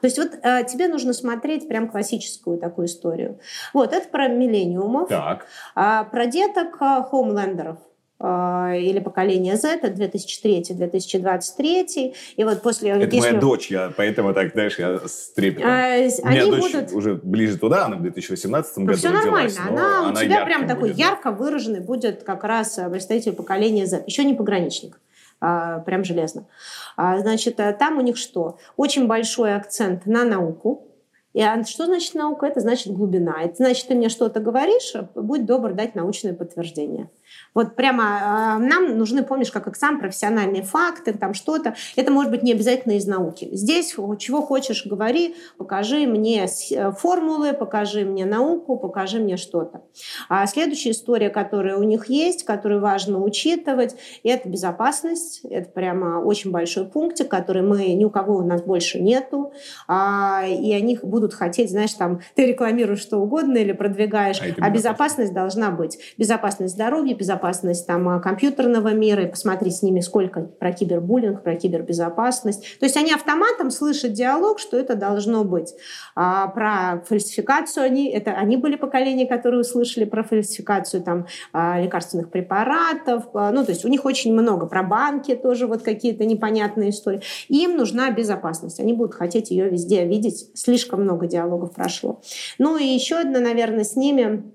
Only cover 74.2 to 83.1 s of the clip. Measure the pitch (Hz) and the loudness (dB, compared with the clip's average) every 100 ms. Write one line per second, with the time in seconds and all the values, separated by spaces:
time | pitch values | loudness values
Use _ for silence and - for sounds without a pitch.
74.2 | 247 285 392 427 - 240 262 220 196 202 | 0 2 2 0 -2 -2 0 -2 0 0
75.2 | 208 226 202 175 160 - - - - - | 0 0 2 0 -4 -12 -18 -18 -12 -2
76.2 | 180 190 190 196 214 208 180 175 175 214 | 0 2 0 0 0 0 0 -4 0 -2
77.2 | 202 - 208 277 320 - 262 262 277 208 | 0 -4 2 2 2 0 2 2 0 -2
78.2 | 208 196 196 247 294 285 262 262 269 262 | -2 -2 2 2 2 0 0 0 0 2
79.2 | 254 240 247 247 240 247 240 - 214 220 | 0 0 2 2 0 0 0 0 -2 -2
80.2 | 220 220 202 - 208 202 190 190 175 175 | 0 0 0 -6 -2 -2 0 -4 -2 -4
81.2 | 175 - - 160 170 175 180 180 170 175 | -4 -12 -8 -2 0 0 0 -2 -4 -6
82.2 | 165 185 180 196 220 302 330 320 294 | -4 -4 -2 0 0 2 0 0 -2